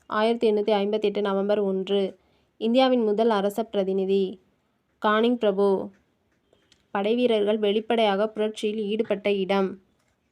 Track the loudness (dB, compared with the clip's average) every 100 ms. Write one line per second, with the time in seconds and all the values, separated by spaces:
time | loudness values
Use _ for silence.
0 | -6 -2 0 2 2 2 2 0 0 0
1 | -2 -2 -2 -2 0 0 0 -2 -2 -2
2 | -2 -6 _ _ _ -6 0 2 2 2
3 | 0 2 0 0 -2 -4 -4 -4 -2 -2
4 | 0 0 -2 -6 _ _ _ _ _ -4
5 | 0 2 2 2 0 2 2 0 -4 -14
6 | _ _ _ _ _ _ _ _ _ -4
7 | -2 0 2 2 2 0 0 0 0 2
8 | 2 2 -2 -2 -4 -4 -6 -4 -4 -2
9 | -2 -2 -2 -2 0 0 0 -4 _ _
10 | _ _ _